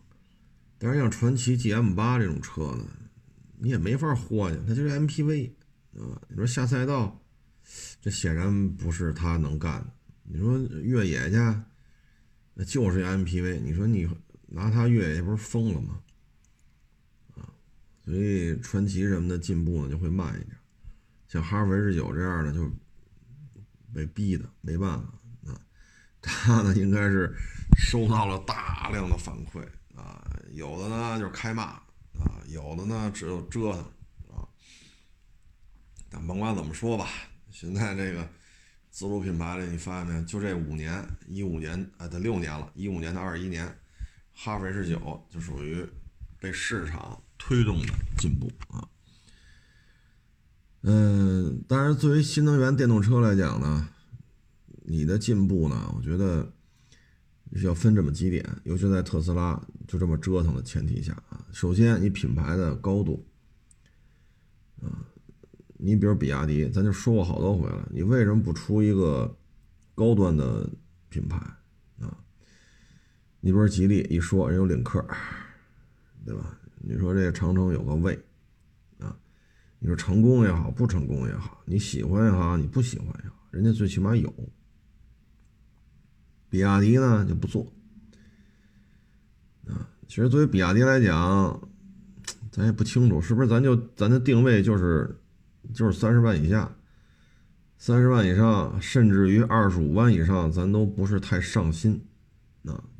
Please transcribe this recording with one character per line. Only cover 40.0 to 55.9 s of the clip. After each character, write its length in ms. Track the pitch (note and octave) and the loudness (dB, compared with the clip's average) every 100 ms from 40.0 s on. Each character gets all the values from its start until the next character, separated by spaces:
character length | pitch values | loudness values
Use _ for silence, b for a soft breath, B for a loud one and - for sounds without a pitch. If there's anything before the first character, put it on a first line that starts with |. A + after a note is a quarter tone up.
| E2+ | -6
没 80 | |
有？ 100 | E2 | -6
就 160 | E2 G#2 | -6 -6
这 120 | G2+ | -6
五 220 | F2+ D2+ | -6 -6
年， 320 | D#2 D#2 F#2 - - - | -8 -8 -8 -10 -14 -12
一 140 | F#2+ | -8
五 180 | F#2+ D#2+ | -6 -6
年 300 | D#2 F2 F#2+ - | -6 -8 -10 -12
啊， 120 | E2+ | -12
得 100 | E2+ | -6
六 200 | A2 G2+ | -4 -4
年 100 | D#2 | -6
了， 180 | D2+ D2 | -8 -12
一 140 | - G2 | -10 -8
五 100 | F2+ | -6
年 160 | D#2+ | -6
到 60 | F2+ | -8
二 180 | F#2 E2+ | -8 -8
一 100 | F#2 | -8
年， 240 | E2+ E2+ D2+ b b b b _ | -8 -10 -14 b b b b _
哈 240 | - A2 G#2 | -14 -10 -6
弗 60 | |
H 240 | F#2+ G2 F2 | -6 -6 -4
九 380 | E2 D#2 - - | -6 -6 -14 -14
就 100 | E2+ | -12
属 220 | E2+ C#2 | -10 -10
于 240 | D2+ F2 - - - - - - | -8 -10 -10 -16 -20 -18 -20 -14
被 120 | F#2+ | -10
市 340 | F2+ - A2 D#2+ | -8 -6 -6 -6
场 360 | E2 - - - - | -8 -12 -16 -20 -14
推 240 | - B2 | -2 0
动 180 | G#2+ F2 | 2 0
的 100 | A#1 - - - | -2 -4 -4 -2
进 180 | - C2+ | -2 -2
步 120 | - - - | -6 -12 -14
啊。 200 | - - _ b b b b b b b b b b b b b _ _ _ _ _ | -14 -14 _ b b b b b b b b b b b b b _ _ _ _ _
嗯， 800 | - G#2+ G#2 G2+ F#2+ F#2 E2+ B1+ - | 2 4 4 4 2 2 0 -4 0
当 140 | C3+ | 2
然， 120 | C#3+ | 2
作 160 | D3+ D3+ | 2 2
为 120 | D3 | 2
新 220 | D3 - | 2 2
能 140 | D3+ C#3+ | 4 4
源 160 | C3 | 4
电 140 | C#3 B2 | 4 4
动 120 | A2 | 4
车 180 | G2+ B2 | 4 4
来 160 | A2+ G2 | 4 4
讲 240 | D#2 A1 | 2 0
呢， 280 | C#2+ D2+ D2+ b b - - _ _ _ - - - | 0 -2 -4 b b -20 -20 _ _ _ -20 -16 -6
你 180 | D#2+ | -2
的 140 | D2+ G#2 | 0 0
进 280 | A2 G#2 G2 | 0 2 2
步 220 | F#2+ D#2 | 2 0
呢， 240 | A#1 G1+ | -2 -4